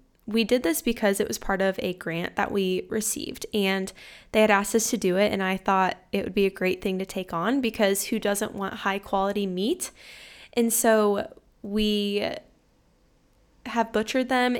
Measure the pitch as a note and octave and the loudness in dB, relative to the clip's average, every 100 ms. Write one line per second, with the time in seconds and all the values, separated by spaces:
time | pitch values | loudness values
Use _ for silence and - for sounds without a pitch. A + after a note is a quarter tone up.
0 | _ _ - A3 G#3 B3 E4 D#4 - A#3 | _ _ -2 0 2 2 2 0 -2 0
1 | G#3+ G3 - - - F#3+ F#3+ F#3 F#3+ F3+ | 2 2 0 -4 -2 0 0 0 -4 -4
2 | - E3 F3 - G3+ G3+ F#3+ F#3 - A3 | -6 -4 -4 -2 0 0 0 -2 -2 -4
3 | G#3+ - - - - G#3+ G3 F#3+ F#3+ - | -4 -4 -8 -8 -4 0 0 0 -4 -10
4 | - - - A3 G#3+ G3+ G3+ A3+ - A3 | -20 -20 -2 4 4 4 2 0 0 0
5 | F#3+ F#3 G#3 G3 F#3+ F#3+ - F#3+ F#3 - | 0 2 2 0 -2 -2 0 2 2 -2
6 | - G3+ F#3+ F#3 G3 F#3+ F#3 F3+ G3+ F#3 | -6 -4 -2 2 0 2 -2 0 -2 -4
7 | F#3+ - F3+ E3+ F#3 C#4 A#3 A3 G3+ G3 | -4 -6 -6 -4 0 0 0 2 2 2
8 | - A3 G3+ G3+ G#3+ G3+ G3 G#3+ G3+ G3 | 0 -2 0 -2 -2 -4 -6 -4 -4 -4
9 | - G3 G3 G3+ G3 F3+ G#3 F4+ - - | -2 -2 0 0 -2 0 -2 -2 -6 -12
10 | - - - - - - A#3 A3 A#3 A3 | -20 -20 -20 -20 -6 0 2 4 4 6
11 | G#3 G3+ - - _ _ G#3 G#3 G#3+ G#3 | 4 2 -2 -10 _ _ -6 0 2 0
12 | G3+ G3+ - - - _ _ _ _ _ | 0 -2 -4 -6 -12 _ _ _ _ _
13 | _ _ _ _ _ _ - A3+ A#3 G#3+ | _ _ _ _ _ _ -6 -2 0 0
14 | A3 C4 B3+ B3+ B3 B3 | 0 0 0 2 2 0